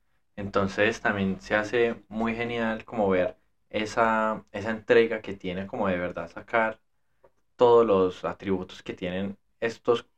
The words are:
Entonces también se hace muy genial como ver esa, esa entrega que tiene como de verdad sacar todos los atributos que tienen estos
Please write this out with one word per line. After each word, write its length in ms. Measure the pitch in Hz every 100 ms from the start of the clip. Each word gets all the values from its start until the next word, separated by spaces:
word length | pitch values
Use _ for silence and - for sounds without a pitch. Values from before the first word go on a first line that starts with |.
| _ _ _ -
Entonces 640 | 98 107 98 - 107 117
también 400 | 117 104 95 92
se 140 | -
hace 420 | 107 107 123 117 113 -
muy 260 | 110 113
genial 500 | 113 117 120 113 110
como 240 | - 117 101
ver 280 | 92 90 - _ _ _
esa, 760 | 107 110 - 113 110 110 107 -
esa 180 | 107 104
entrega 500 | 110 - 117 113 110
que 140 | -
tiene 320 | 95 92 90 98
como 220 | 127 98
de 100 | 90
verdad 300 | 90 85 85
sacar 500 | - - 117 110 110 _ _ _ _ _ _ _ -
todos 300 | 123 117 113
los 380 | 98 92 90
atributos 580 | 85 87 98 92 92 -
que 120 | -
tienen 420 | - 90 92 98 98 _ _
estos 460 | 117 113 - 117 -